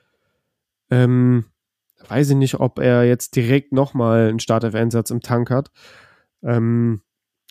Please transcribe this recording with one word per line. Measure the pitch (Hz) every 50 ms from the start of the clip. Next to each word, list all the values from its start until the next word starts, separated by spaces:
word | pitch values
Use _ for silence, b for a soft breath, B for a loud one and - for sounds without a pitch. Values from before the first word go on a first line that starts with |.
| _ _ _ _ _ _ _ _ _ _ _ _ _ _ _ _ _ - 127
Ähm, | 123 127 123 127 123 123 123 123 120 113 - _ _ _ _ _ _ _ _ _ _ - -
weiß | 104 127 151 139
ich | 143
nicht, | 139 135 127 - -
ob | - 123 - -
er | - 127 123 120 120
jetzt | 120 123 120 - - -
direkt | 135 117 113 135 143 139 - 135
nochmal | 131 139 131 - 135 117 117 113 113 113 107
einen | 110 117
Startelf-Einsatz | - - 113 113 113 113 101 110 113 117 113 117 110 - 120
im | 123
Tank | - - 120 120 120 117
hat. | 123 131 143 - _ b b b b b b b b b b b b _ -
Ähm, | 127 120 120 117 113 117 117 117 117 113 104 - _ _ _ _ _ _ _ _ _